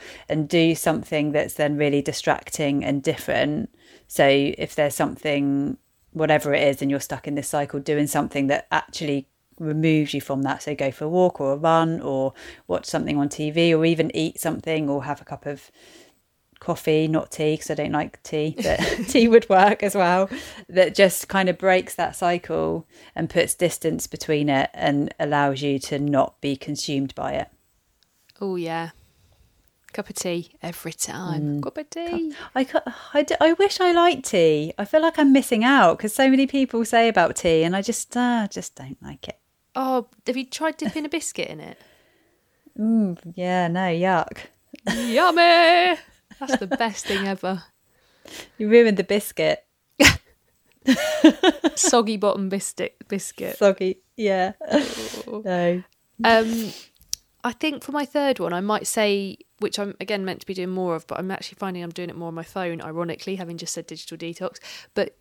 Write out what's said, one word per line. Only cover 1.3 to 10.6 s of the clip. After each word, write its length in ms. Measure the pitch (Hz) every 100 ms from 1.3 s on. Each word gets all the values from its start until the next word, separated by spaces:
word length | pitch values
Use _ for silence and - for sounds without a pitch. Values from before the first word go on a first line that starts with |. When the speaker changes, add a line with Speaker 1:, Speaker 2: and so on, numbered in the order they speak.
Speaker 1:
that's 220 | 151 -
then 220 | - 147 147
really 260 | 147 143
distracting 840 | 139 143 - 143 - - 147 143
and 180 | - 139
different. 680 | 147 147 - - 135 151 - _ _ - _
So 200 | - 139
if 480 | 139 139 - 156
there's 200 | - 147
something, 840 | - 151 - 156 143 143 139 139 131 _ _ _
whatever 400 | 160 156 151 151
it 80 | 143
is, 200 | 143 135
and 80 | 139
you're 100 | 139
stuck 260 | - 135 -
in 60 |
this 140 | 143 123
cycle, 320 | 151 143 143
doing 260 | 143 147 147
something 400 | 147 147 143 139
that 180 | 143 -
actually 560 | 156 - - 151 139 135 _ _ -
removes 560 | 156 151 160 156 147
you 60 | 143
from 220 | - 135
that. 200 | 135 147